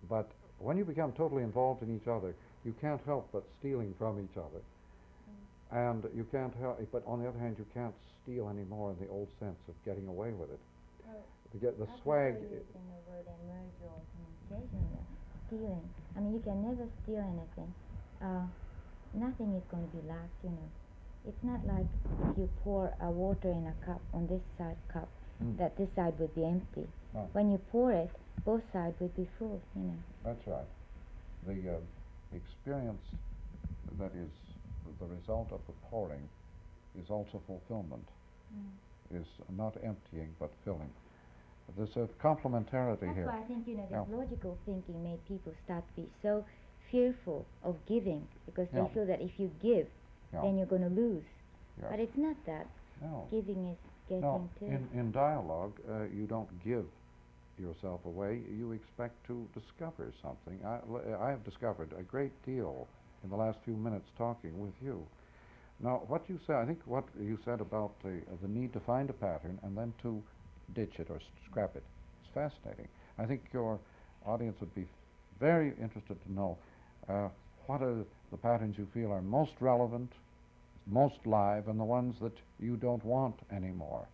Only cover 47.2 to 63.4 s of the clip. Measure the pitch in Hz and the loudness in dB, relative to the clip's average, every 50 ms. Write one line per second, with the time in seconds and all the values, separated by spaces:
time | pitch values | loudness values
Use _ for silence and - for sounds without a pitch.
47.2 | - 185 160 143 - - - - - 160 180 160 - - 208 233 202 190 160 147 | -2 -2 -2 -2 -4 -6 -12 -4 0 0 0 0 0 4 4 4 4 4 0 0
48.2 | - - - - - - 175 - 180 180 - - 190 185 - 226 208 185 185 - | -2 -6 -12 -14 -14 -8 -2 0 0 2 4 2 2 4 4 2 4 4 4 2
49.2 | - 180 - - 196 185 156 156 - 226 240 196 147 - - - - - - - | 2 -4 -2 0 -2 -2 -2 2 6 8 8 8 8 4 -2 -16 -18 -20 -20 -20
50.2 | - - - 170 - 196 196 190 190 180 190 185 185 175 180 190 233 240 208 160 | -14 -6 -4 2 4 4 6 4 4 6 6 6 6 6 6 6 6 6 4 2
51.2 | 151 - - - - - - - - - - - - - - 208 226 226 233 269 | -2 -6 -14 -20 -20 -20 -20 -20 -20 -16 -12 -6 -4 -2 0 0 0 0 2 2
52.2 | 294 311 302 - - - 160 151 160 - - - - - - 147 147 156 160 131 | 4 4 2 0 -2 -4 -4 -4 -4 -8 -10 -16 -18 -18 -14 -8 -6 -4 -4 -4
53.2 | 85 - - 220 202 185 202 185 185 180 175 170 - - - - - - 190 185 | -4 0 0 0 2 2 0 0 0 -2 -4 -6 -10 -18 -18 -18 -6 -2 0 2
54.2 | 180 143 135 - 180 175 - - 208 208 135 135 131 120 120 120 123 113 104 131 | 4 4 4 2 0 -2 -6 -6 -4 0 0 0 0 0 0 0 2 2 4 6
55.2 | 139 147 156 143 101 80 80 82 90 104 107 - - - 110 110 107 101 92 101 | 6 6 6 4 2 0 0 0 0 -2 -4 -8 -6 -4 -2 -2 -2 -2 -2 -2
56.2 | 107 98 113 110 110 92 90 87 87 104 120 120 98 78 - - - - - - | -2 0 0 -2 -2 -4 -8 -6 -2 0 0 2 0 -2 -6 -16 -20 -20 -20 -20
57.2 | - - - - - - - - 95 87 82 - - 95 90 87 - 90 85 87 | -20 -20 -20 -20 -20 -20 -12 -8 -6 -6 -6 -4 -4 -4 -4 -4 -6 -6 -4 -2
58.2 | 98 101 110 120 117 - 104 104 120 117 113 107 - - - - 120 120 120 - | 0 0 0 -2 -4 -6 -6 -4 -4 -4 -4 -6 -8 -12 -6 -4 -4 -4 -4 -10
59.2 | - - 123 120 117 104 - 120 117 - - - 165 165 160 - - 55 - - | -8 -6 -6 -6 -6 -8 -10 -12 -12 -12 -12 -8 -8 -8 -6 -6 -8 -8 -8 -8
60.2 | - 69 65 - - - 92 95 95 101 117 120 - 113 113 120 - 110 110 95 | -8 -8 -8 -8 -8 -10 -10 -6 -4 -2 -4 -4 -4 -4 -4 -4 -2 -2 -2 0
61.2 | 104 127 143 123 101 101 - - - 117 101 - 80 80 82 87 92 92 - 131 | 2 0 0 0 -4 -8 -8 -2 0 0 0 0 -2 -6 -6 -10 -10 -4 0 0
62.2 | 139 135 135 - - - 131 131 113 82 67 65 62 - - - - - - - | 0 0 -2 -6 -6 -4 -2 0 0 -2 -2 -4 -8 -10 -12 -20 -20 -20 -20 -12
63.2 | - 95 98 101 | -8 -4 2 4